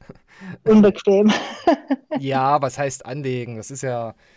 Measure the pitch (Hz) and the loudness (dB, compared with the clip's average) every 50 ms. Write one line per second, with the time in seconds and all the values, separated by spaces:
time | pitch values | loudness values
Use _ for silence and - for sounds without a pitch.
0 | - - - _ _ _ _ - 196 185 - - _ 220 220 214 208 202 202 - | -20 -20 -20 _ _ _ _ -20 -18 -18 -18 -4 _ 4 6 6 6 6 4 2
1 | - 208 196 196 214 220 196 - - - - - - 349 294 - - - 269 - | 0 2 2 4 4 4 2 0 -4 -10 -14 -4 0 0 0 0 -2 -4 -6 -6
2 | _ _ 311 262 139 135 135 131 131 135 147 147 139 127 - - 143 139 - - | _ _ -8 -6 -4 -2 -2 0 2 2 2 2 0 -2 -4 -4 -6 -6 -6 -8
3 | - - 127 147 139 131 127 123 120 120 117 110 104 - 139 127 - 131 123 120 | -12 -12 -10 -8 -6 -6 -6 -6 -8 -10 -12 -12 -14 -14 -12 -10 -8 -6 -6 -6
4 | 117 113 - _ _ _ _ | -8 -10 -12 _ _ _ _